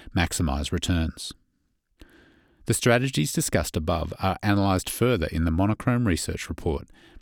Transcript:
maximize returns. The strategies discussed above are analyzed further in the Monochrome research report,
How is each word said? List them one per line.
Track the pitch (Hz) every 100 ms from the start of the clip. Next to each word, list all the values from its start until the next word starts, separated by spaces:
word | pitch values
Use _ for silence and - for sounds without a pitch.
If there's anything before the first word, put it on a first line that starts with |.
| - 95
maximize | 85 - 80 71 73
returns. | 90 - 85 80 - - - _ _ _ _ _ _ - - _ _ _ _ -
The |
strategies | 113 123 120 135 147 151
discussed | - - 95 82 82
above | 78 82 80 -
are | 95 90
analyzed | 104 101 98 92 -
further | - 120 110 80
in | 80
the | 85
Monochrome | 80 101 107 - 120 117
research | 82 - - -
report, | 80 85 69 - - - -